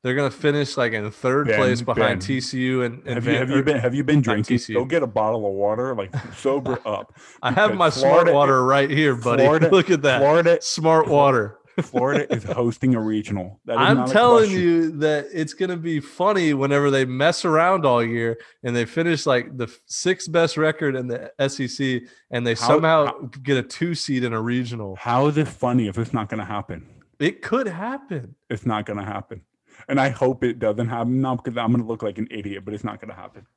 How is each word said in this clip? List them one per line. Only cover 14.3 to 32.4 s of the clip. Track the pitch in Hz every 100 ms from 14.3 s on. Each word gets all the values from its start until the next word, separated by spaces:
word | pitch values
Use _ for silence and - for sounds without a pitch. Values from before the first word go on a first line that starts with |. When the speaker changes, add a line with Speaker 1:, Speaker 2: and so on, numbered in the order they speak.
| 233 214
Speaker 2:
question. | 185
Speaker 1:
you | 175 165 160 156
that | 151 151 143
it's | 180 151
gonna | - 185 175
be | 165 156
funny | 139 - 185 202 160
whenever | 143 139 143 143
they | 135
mess | 131 127 151 170
around | 180 156 170 190 147
all | 120
year | 117 117 117 113 - _
and | 127
they | 120
finish, | 113 - 170 160 -
like, | 123 120 127
the | 117
f-, | - _
sixth | - 180 185 -
best | 165 165 156
record | 156 151 147 131
in | 123
the | 120 - -
S | 139 139
E | 127
C, | - 135 127 123 _ _
and | 123
they | 120
Speaker 2:
How, | 113 120
Speaker 1:
somehow | 151 160 160 143
Speaker 2:
how, | - 135 135
Speaker 1:
get | 131 135
a |
two | 120 - 170
seed | 165 - 131
in | 123
a | 113
regional. | 113 123 120 117 101 95
Speaker 2:
how | - 123 143
is | 147
it | 147
funny | - 123 123 107
if | 104
it's | 113
not | 123 107
gonna | 110
happen? | 92 104 - 85 - - _ _
Speaker 1:
It | 151 -
could | - 240 233
happen. | 165 214 269 277 160 110 - _
Speaker 2:
It's | 110 127
not | 107
gonna | 104 104
happen. | 98 101 - 87 _ _ _ _ -
And | 139
I | 135
hope | 117 127 127
it | 123 120
doesn't | 110 104 117
happen. | 117 117 127
Not | 135 123
because | 131 120
I'm | 117
gonna | 123 110
look | 113
like | 110 101
an | 110
idiot, | 107